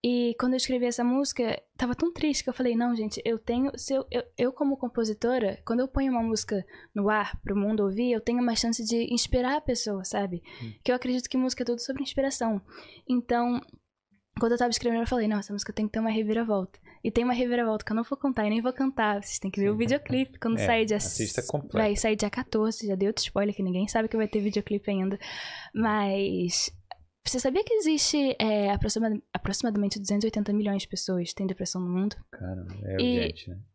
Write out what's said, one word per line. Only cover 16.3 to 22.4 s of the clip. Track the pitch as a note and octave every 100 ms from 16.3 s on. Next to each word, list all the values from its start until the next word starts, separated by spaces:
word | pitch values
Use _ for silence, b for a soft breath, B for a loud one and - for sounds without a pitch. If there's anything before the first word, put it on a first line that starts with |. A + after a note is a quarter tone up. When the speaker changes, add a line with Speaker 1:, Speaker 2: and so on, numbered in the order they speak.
| A3 A3+ G3+ F#3 - B B
Speaker 1:
E | -
tem | A3
uma | B3
reviravolta | A#3+ B3 A#3+ A3+ G#3+
que | -
eu | A3
não |
vou | A#3 C#4
contar | C#4 B3 G#3
e |
nem | A3
vou | A#3
cantar. | B3+ C4+ C4+ G#3+ G3+
Vocês | - -
têm | G3
que | G3
ver | G3
o |
Speaker 2:
Sim. | G#3+
Speaker 1:
videoclipe | A#3 C#4 - B3+ C4 -
quando | A#3 A3
Speaker 2:
É, | G#3
Speaker 1:
sair | A3+ A3
dia | G#3
Speaker 2:
assista | - - G#2+ -
Speaker 1:
s-, | -
Speaker 2:
completo. | D3 - G#3+
Speaker 1:
vai | G#3+ G3+
sair | A3+ G#3+
dia | G#3
quatorze, | B3